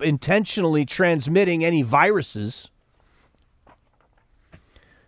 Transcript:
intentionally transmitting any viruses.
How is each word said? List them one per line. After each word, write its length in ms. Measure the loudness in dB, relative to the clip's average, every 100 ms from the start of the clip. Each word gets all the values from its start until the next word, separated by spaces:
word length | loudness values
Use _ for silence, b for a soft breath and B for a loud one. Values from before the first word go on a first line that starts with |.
intentionally 840 | -2 -2 0 0 0 -2 0 0
transmitting 800 | -2 0 0 0 0 2 2 0
any 180 | 0 0
viruses. 880 | 2 2 2 0 -4 -8 -8 -10 -18 _ _ _ _ _ _ _ _ _ _ _ _ _ _ _ _ _ b b b b b b